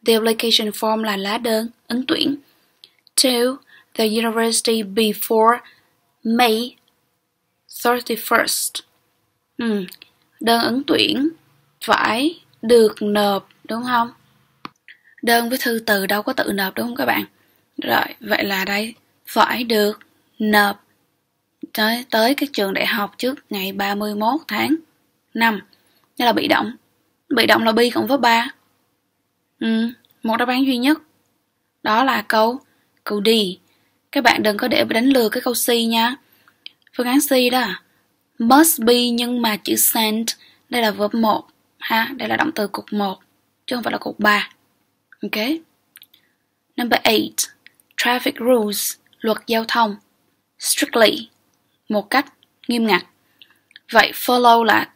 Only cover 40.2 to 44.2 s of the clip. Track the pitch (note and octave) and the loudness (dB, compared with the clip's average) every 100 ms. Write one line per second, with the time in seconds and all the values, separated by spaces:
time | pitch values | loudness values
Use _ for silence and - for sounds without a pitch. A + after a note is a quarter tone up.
40.2 | A3+ - _ _ _ B3 A3 G3 G#3 A#3 | -4 -8 _ _ _ -2 0 0 -2 0
41.2 | A3 - - _ _ _ - A3+ A3+ C4 | 0 0 -6 _ _ _ -4 -2 -2 -6
42.2 | A3 A3 A3 - G3+ - - G#3 G3 F#3 | -4 -2 -2 -4 -6 -8 -8 -4 -4 -6
43.2 | _ _ _ _ - B3 A3+ A3+ - - | _ _ _ _ -8 -6 -4 -6 -8 0